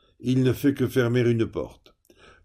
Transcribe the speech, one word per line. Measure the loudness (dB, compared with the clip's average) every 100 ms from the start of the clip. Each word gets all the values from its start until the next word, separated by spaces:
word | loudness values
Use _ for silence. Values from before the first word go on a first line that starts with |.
| _ -8
il | -2 2
ne | 2
fait | 2 0 0
que | -2
fermer | 0 0 2
une | 2 0 -2
porte. | -6 -10 -12 _ _ _ _ -20 -20